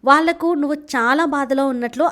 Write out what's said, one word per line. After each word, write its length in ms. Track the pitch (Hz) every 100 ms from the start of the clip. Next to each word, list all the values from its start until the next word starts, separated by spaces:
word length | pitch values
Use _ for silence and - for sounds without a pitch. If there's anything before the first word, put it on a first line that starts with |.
వాళ్లకు 500 | 262 285 330 330 330
నువ్వు 200 | 339 285
చాలా 500 | 294 294 262 233 277
బాధలో 420 | 330 285 269 269 269
ఉన్నట్లు 420 | 247 240 240 330